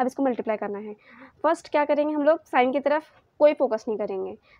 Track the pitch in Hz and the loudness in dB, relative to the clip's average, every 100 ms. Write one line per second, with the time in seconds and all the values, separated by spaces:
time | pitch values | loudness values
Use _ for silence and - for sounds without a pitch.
0 | 254 - 269 233 220 214 202 202 214 214 | -4 0 -2 0 -4 -4 -6 -8 -10 -16
1 | _ 240 262 _ 294 330 - 302 294 294 | _ -20 -20 _ -2 -2 -2 0 2 2
2 | 294 302 285 320 - 277 254 269 269 294 | 0 2 2 2 0 0 2 0 0 -2
3 | - _ _ - 302 302 262 320 - 214 | -4 _ _ 2 4 4 0 0 -4 -4
4 | 208 190 190 214 _ | -4 -6 -8 -12 _